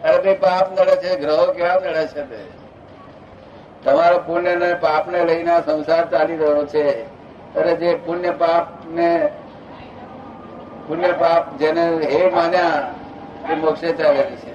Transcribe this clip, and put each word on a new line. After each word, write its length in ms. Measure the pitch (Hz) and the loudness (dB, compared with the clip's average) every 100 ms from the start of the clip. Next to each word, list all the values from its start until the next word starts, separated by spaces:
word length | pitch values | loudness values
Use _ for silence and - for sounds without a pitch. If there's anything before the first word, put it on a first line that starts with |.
અરે 140 | 160 180 | 4 2
ભાઈ, 180 | 190 190 | 4 4
પાપ 460 | 190 185 190 190 | 4 2 0 2
નડે 140 | 185 185 | 4 4
છે, 240 | 180 185 | 2 -2
ગ્રહો 340 | 147 156 180 | 0 2 2
કેવા 200 | 180 175 | 2 2
નડે 340 | 185 185 165 156 | 2 0 -2 -4
છે 140 | 147 | -6
તે? 420 | 139 113 - - - - - - - - - - - - - - | -10 -12 -16 -18 -20 -20 -20 -20 -20 -20 -20 -20 -20 -20 -20 -6
તમારો 340 | - 143 170 175 | 0 4 4 4
પુણ્ય 320 | 165 170 180 | 0 -2 0
અને 240 | 175 180 | 0 0
પાપને 500 | 170 160 151 170 180 | 0 0 0 0 0
લઈને 280 | 170 165 170 | 0 0 2
આ 80 | 170 | 0
સંસાર 460 | 160 151 151 165 170 | 2 -2 0 0 2
ચાલી 320 | 170 156 165 | 0 0 0
રહ્યો 280 | 151 147 143 | 2 2 0
છે. 360 | 151 143 139 - - - - - - | 0 0 -2 -6 -16 -20 -20 -8 -2
અરે 200 | 170 165 | 0 2
જે 200 | 170 165 | 0 -2
પુણ્ય 360 | - 175 180 | -4 -4 -4
પાપને, 960 | 170 170 170 170 - - 330 339 339 302 302 - - - - - - - - - - - - - - - | 0 2 2 0 -10 -10 -2 0 2 0 -4 -18 -20 -20 -20 -20 -18 -18 -18 -18 -18 -18 -18 -18 -18 -8
પુણ્ય 240 | 160 180 | -2 0
પાપ 460 | 180 170 170 - 131 | 2 4 2 0 -2
જેને 400 | 156 165 170 165 | 0 2 0 0
હે 320 | 147 147 185 | 0 2 2
માન્યા 640 | 175 170 180 175 147 139 - - - - - - | 2 2 2 2 0 -4 -10 -16 -18 -18 -14 -6
તે 80 | 160 | -2
મોક્ષે 380 | 156 156 170 | 0 -2 -4
ચાલેલી 420 | 156 156 143 127 117 | 0 2 2 0 -4
છે. 180 | 120 | -16